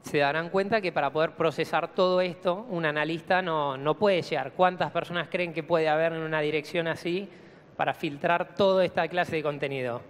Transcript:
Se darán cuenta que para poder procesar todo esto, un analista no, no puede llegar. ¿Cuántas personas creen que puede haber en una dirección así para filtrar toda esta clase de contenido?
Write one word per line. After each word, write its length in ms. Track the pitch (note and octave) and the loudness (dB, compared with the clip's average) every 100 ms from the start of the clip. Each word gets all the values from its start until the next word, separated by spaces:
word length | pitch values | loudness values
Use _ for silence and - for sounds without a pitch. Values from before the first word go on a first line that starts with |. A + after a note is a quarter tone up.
Se 160 | - D3+ | -2 0
darán 320 | C#3 D3+ E3+ | 2 0 -2
cuenta 300 | F#3 G3 A3+ | -2 0 0
que 120 | F#3 | 0
para 180 | D#3 C#3+ | 0 0
poder 200 | D3+ D#3+ | 0 -2
procesar 580 | - E3 D3 D#3 D#3+ E3 | 0 -2 0 -2 0 -2
todo 320 | - F#3 F3+ | 0 2 4
esto, 440 | F#3 D#3+ F#3+ F3 B3 | 0 -2 -2 -4 -4
un 160 | E3+ D#3+ | -2 0
analista 580 | D3+ D3+ E3 D#3+ F#3 | 0 -2 -2 2 2
no, 340 | F#3 D#3+ C#3+ C3 | 2 0 0 -2
no 180 | C#3+ D3+ | -2 2
puede 280 | G#3 F#3 | 4 2
llegar. 300 | C#3+ D3+ C3 | 0 -4 -4
¿Cuántas 380 | - F3+ F3+ D#3+ | 2 2 2 -2
personas 360 | F3 E3 F3 D#3 | -2 -4 -6 -4
creen 240 | F3+ F3 | -4 -4
que 80 | D#3+ | -4
puede 280 | D3+ E3+ D#3+ | 0 2 4
haber 240 | D3+ E3 | 2 2
en 80 | E3 | 0
una 180 | D#3+ D#3 | -2 0
dirección 480 | D3+ D3+ D3 F3 E3 | 0 -2 -2 -2 -2
así 420 | D3+ F3 F3 G3+ - - - - - | -2 -2 -4 -6 -14 -20 -20 -20 -2
para 180 | D3 | -2
filtrar 640 | C3+ D#3 C#3+ E3+ E3+ F3+ - | 0 -6 -4 0 0 0 2
toda 300 | G3 F#3+ F3 | 4 4 2
esta 220 | F3 E3 | 0 -2
clase 280 | F3+ E3+ D#3+ | 0 0 0
de 80 | |
contenido? 580 | D3 C#3+ C#3+ C#3 B2+ A#2+ A2 | -2 -2 -4 -2 -4 -6 -10